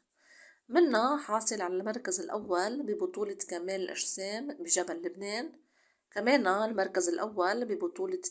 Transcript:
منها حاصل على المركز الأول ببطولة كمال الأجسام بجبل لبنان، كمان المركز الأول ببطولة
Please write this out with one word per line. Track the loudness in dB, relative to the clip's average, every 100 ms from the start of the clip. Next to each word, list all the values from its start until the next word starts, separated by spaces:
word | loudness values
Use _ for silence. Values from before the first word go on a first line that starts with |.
| _ _ _ -20 -20 _ 0
منها | 4 6 6 4 2
حاصل | 0 0 0 -2
على | 0
المركز | 0 -2 -4 -4 -4
الأول | -4 -6 0 2 2 -2
ببطولة | -2 -2 -2 -2 -6 -6 -8
كمال | -6 -4 -4
الأجسام | -4 -4 -4 -4 -4 -6 -6
بجبل | -8 0 0 0 -4
لبنان، | -6 -6 -6 -4 -6 -12 _ _ _ _ _
كمان | -2 4 4 4
المركز | 2 2 0 2 2 2
الأول | 0 -2 0 2 2
ببطولة | -2 -2 -2 -2 -4 -2 -4